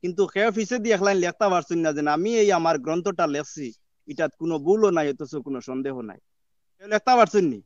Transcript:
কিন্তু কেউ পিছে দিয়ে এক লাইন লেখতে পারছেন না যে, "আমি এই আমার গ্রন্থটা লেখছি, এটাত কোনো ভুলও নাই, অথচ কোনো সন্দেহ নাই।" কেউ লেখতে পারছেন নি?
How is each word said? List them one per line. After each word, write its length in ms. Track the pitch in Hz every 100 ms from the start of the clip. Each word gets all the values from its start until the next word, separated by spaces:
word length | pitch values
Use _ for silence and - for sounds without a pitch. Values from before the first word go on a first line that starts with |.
কিন্তু 240 | 180 175 190
কেউ 240 | 190 220
পিছে 260 | 208 208 247
দিয়ে 160 | 214
এক 80 | 208
লাইন 160 | 196 196
লেখতে 280 | 175 165 208
পারছেন 280 | 180 - 170
না 140 | 160
যে, 180 | 147 147
"আমি 200 | 151 196 233
এই 140 | 208
আমার 260 | 180 165 156
গ্রন্থটা 480 | 147 165 175 180 165
লেখছি, 460 | 143 147 - 135 110 _ _ -
এটাত 260 | 147 156 _
কোনো 200 | 165 160
ভুলও 320 | 143 208 214
নাই, 220 | 170 151
অথচ 240 | 135 147 151
কোনো 240 | 139 135
সন্দেহ 400 | 120 131 135 131
নাই।" 180 | 113 92 _ _ _ _ _ _
কেউ 100 | 196
লেখতে 280 | 214 - 247
পারছেন 280 | 214 208
নি? 160 | 175 113